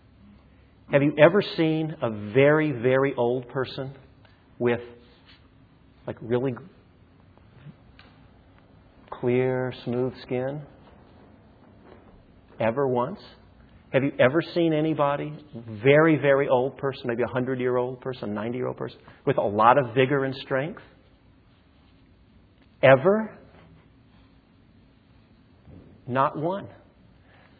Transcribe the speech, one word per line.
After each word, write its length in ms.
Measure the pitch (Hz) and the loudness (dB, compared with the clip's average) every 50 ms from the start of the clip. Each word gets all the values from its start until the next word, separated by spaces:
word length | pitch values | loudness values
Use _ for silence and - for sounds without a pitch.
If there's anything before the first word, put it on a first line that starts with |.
| _ - _ - - - - - _ - _ _ _ _ _ _ _ - | _ -20 _ -20 -20 -20 -20 -20 _ -20 _ _ _ _ _ _ _ 0
Have 100 | - 139 | 0 2
you 120 | 139 151 160 151 | 2 2 4 6
ever 240 | 151 170 185 208 - - - | 6 6 6 4 0 -2 -2
seen 400 | - 165 160 156 156 160 151 156 - | -2 0 0 0 -2 -4 -6 -6 -6
a 80 | 127 117 | -6 -6
very, 600 | 110 104 104 104 101 131 139 147 151 156 156 151 | -4 -6 -8 -2 2 4 4 6 4 4 2 -2
very 440 | 131 117 110 127 131 135 139 139 139 | -4 -2 0 2 2 2 2 0 0
old 320 | 127 120 120 127 131 123 - | -2 -2 -2 -2 -4 -6 -8
person 440 | - 139 127 - - 147 131 139 143 - - - - _ - - - _ _ _ - - | -8 -8 -8 -8 -8 -12 -12 -12 -14 -18 -20 -20 -20 _ -20 -20 -20 _ _ _ -8 -2
with, 200 | 120 120 120 117 - - - - - - - _ _ - - _ - - _ _ - _ _ _ _ - - _ - | 0 0 0 0 -4 -12 -20 -20 -20 -20 -20 _ _ -20 -20 _ -20 -20 _ _ -20 _ _ _ _ -20 -20 _ -12
like, 120 | - 120 - | -12 -12 -10
really 340 | 160 113 123 123 135 135 120 113 143 - - - - _ _ _ - _ _ _ - - - - - - - - - 147 - _ - - - - - - - - - - - - _ - - - _ - - - - - _ - - - | -6 -2 -2 0 0 -2 -4 -6 -12 -20 -20 -20 -20 _ _ _ -20 _ _ _ -20 -20 -20 -20 -20 -20 -20 -20 -20 -20 -20 _ -20 -20 -20 -20 -20 -20 -20 -20 -20 -20 -20 -20 _ -20 -20 -20 _ -20 -20 -20 -20 -20 _ -20 -20 -18
clear, 600 | - - - 123 123 127 127 131 131 127 127 127 123 - - | -12 -6 -2 0 0 2 0 0 -2 -4 -4 -6 -8 -10 -8
smooth 280 | 127 120 123 127 123 113 - | -6 -4 -4 -4 -4 -6 -10
skin? 380 | - - 127 123 127 135 143 151 147 - - - - - - - - - - - - - - _ - - - _ - - - - - - - - - - - - - _ - - _ _ - - | -10 -6 -6 -4 -4 -6 -8 -10 -14 -16 -20 -20 -20 -20 -20 -20 -20 -20 -20 -20 -20 -20 -20 _ -20 -20 -20 _ -20 -20 -20 -20 -20 -20 -20 -20 -20 -20 -20 -20 -20 _ -20 -20 _ _ -8 -4
Ever 260 | 113 110 113 139 143 | -2 -2 0 0 -2
once? 320 | 127 123 120 123 160 202 - - - - - - - - - - - - - - - | -2 0 -2 -2 -4 -6 -14 -18 -20 -20 -20 -20 -20 -20 -20 -20 -20 -20 -20 -12 -2
Have 120 | - 135 135 | 0 0 0
you 80 | 143 - - | 0 2 2
ever 200 | 131 127 143 165 160 - - | 2 4 4 0 -2 -2 -2
seen 180 | 175 170 165 | 0 0 2
anybody, 600 | 156 151 156 160 156 147 147 143 143 147 147 151 151 - - - - 113 117 110 107 104 | 2 0 0 0 0 0 0 -2 -2 -4 -6 -10 -12 -14 -18 -18 -18 -16 -14 -14 -10 0
very, 340 | 104 139 143 151 160 165 156 | 4 6 6 8 8 6 4
very 320 | 131 135 143 139 135 143 143 | 4 4 4 4 4 4 2
old 300 | 135 123 127 139 135 - | 2 2 2 -2 -4 -6
person, 240 | - 135 123 - - | -6 -6 -6 -6 -6
maybe 160 | 123 117 113 | -6 -2 -2
a 100 | 117 120 | -2 -2
hundred-year-old 680 | 131 127 127 131 131 127 123 123 123 123 123 127 131 123 | -2 -4 -2 -2 -4 -2 -2 0 0 0 -2 -4 -6 -10
person, 340 | - 131 127 127 120 104 104 | -10 -10 -10 -8 -8 -8 -6
ninety-year-old 420 | 104 107 120 123 127 127 127 127 | -6 -6 -6 -6 -6 -6 -6 -6
person, 220 | - 131 123 - - - - - - - | -8 -10 -10 -10 -16 -20 -20 -18 -6 -2
with 120 | 143 131 - | -2 0 0
a 40 | |
lot 360 | - 107 101 104 107 120 131 143 | 0 0 2 4 6 6 6 6
of 160 | 131 113 110 | 2 0 2
vigor 300 | 135 131 131 147 135 135 | 2 2 2 2 -2 -2
and 100 | 135 131 | -4 -6
strength? 460 | - - - 139 131 143 175 233 - - - - _ _ _ _ _ _ _ _ _ _ _ _ _ _ _ _ _ _ _ _ _ _ _ _ _ _ _ _ - _ _ _ _ - _ _ - | -10 -8 -6 -4 -4 -4 -6 -10 -16 -20 -20 -20 _ _ _ _ _ _ _ _ _ _ _ _ _ _ _ _ _ _ _ _ _ _ _ _ _ _ _ _ -20 _ _ _ _ -20 _ _ 2
Ever? 560 | 147 131 135 127 135 190 202 220 220 208 - - - - - - - - - - - - _ - _ _ _ - - _ _ _ _ _ _ _ _ _ _ - _ _ _ _ _ _ _ - _ _ - _ _ _ _ _ - - - - - - - - - | 6 6 6 6 6 2 2 2 -2 -8 -12 -20 -20 -20 -20 -20 -20 -20 -20 -20 -20 -20 _ -20 _ _ _ -20 -20 _ _ _ _ _ _ _ _ _ _ -20 _ _ _ _ _ _ _ -20 _ _ -20 _ _ _ _ _ -20 -20 -20 -20 -20 -20 -20 -18 -10
Not 300 | 123 120 135 139 147 - | -4 -2 0 0 0 -2
one. 300 | - 143 170 190 202 - 98 - - - _ _ _ _ _ - _ _ _ - - - - - | -4 -6 -4 -6 -6 -10 -14 -18 -20 -20 _ _ _ _ _ -20 _ _ _ -20 -20 -20 -20 -20